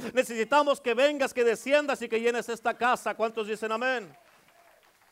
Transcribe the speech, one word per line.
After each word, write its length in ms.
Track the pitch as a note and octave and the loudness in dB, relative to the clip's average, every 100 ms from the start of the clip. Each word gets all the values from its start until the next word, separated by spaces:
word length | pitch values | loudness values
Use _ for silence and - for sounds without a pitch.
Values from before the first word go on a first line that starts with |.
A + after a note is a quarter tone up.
| A#3 | -4
necesitamos 680 | B3 B3+ A#3 A3 D4 D4 C#4 | -2 -2 -2 2 4 4 2
que 140 | B3+ A#3 | 0 2
vengas, 360 | C#4+ D4 C4 | 2 2 -2
que 120 | - | 2
desciendas 580 | A#3+ G#3+ B3+ D4 C#4+ B3+ | 2 2 2 2 2 -4
y 80 | A#3 | -2
que 100 | A3+ | -2
llenes 300 | A#3 A#3+ A3+ | 0 0 -4
esta 260 | A3+ A#3+ A3+ | -4 -4 0
casa. 400 | A#3+ A#3+ A3 G#3 | 2 0 -2 -2
¿Cuántos 320 | A3 A3 G#3 | -2 -2 -6
dicen 240 | G#3 A3 | -4 -4
amén? 400 | A3 B3 B3+ F3+ C3+ _ _ _ _ _ _ _ _ _ | -2 -2 -2 -6 -18 _ _ _ _ _ _ _ _ _